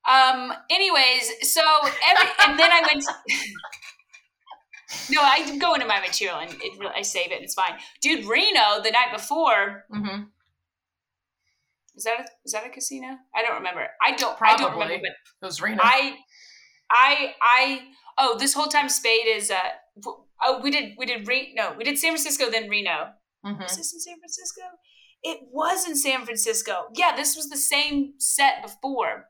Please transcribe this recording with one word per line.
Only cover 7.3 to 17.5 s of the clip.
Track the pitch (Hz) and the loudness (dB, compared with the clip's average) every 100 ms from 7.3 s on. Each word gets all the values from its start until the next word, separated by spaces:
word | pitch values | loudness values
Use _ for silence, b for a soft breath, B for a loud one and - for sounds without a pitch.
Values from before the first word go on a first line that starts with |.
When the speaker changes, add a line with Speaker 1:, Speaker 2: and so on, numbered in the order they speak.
Speaker 1:
it | 185 | -6
and | |
it's | 190 | -8
fine. | - 247 - B B | -2 -2 -4 B B
Dude, | 294 320 202 | -2 -2 0
Reno, | 247 427 320 208 208 | 0 2 4 4 2
the | 220 | 2
night | 226 247 | 2 0
before, | 214 - 302 302 208 202 202 _ | -4 -4 0 2 2 0 -6 _
Speaker 2:
Mm-hmm. | 208 208 202 208 _ _ _ _ _ _ _ _ _ _ _ _ _ _ _ _ _ | -8 -8 -10 -14 _ _ _ _ _ _ _ _ _ _ _ _ _ _ _ _ _
Speaker 1:
is | 220 | -6
that | 233 | -6
a, | 262 _ 277 | -8 _ -10
is | |
that | 214 247 | -8 -10
a | |
casino? | 269 - 269 254 269 _ - | -10 -10 -10 -14 -16 _ -6
I | |
don't | 233 - | -4 -4
remember. | 180 175 - - | -6 -8 -10 -2
I | 247 269 | -2 0
don't, | 277 - | -4 2
I | 226 247 | 4 4
don't | 247 | 2
remember, | 170 208 262 | -2 -4 -4
Speaker 2:
Probably. | |
Speaker 1:
but | 185 - _ _ | -8 -12 _ _
Speaker 2:
It | 190 | -12
was | 165 | -6
Reno. | 208 214 | -4 2
Speaker 1:
I, | 226 262 277 - _ b b b b b _ | 4 4 0 -6 _ b b b b b _
I, | 233 269 294 269 - | 4 6 4 -2 0
I, | 233 | 4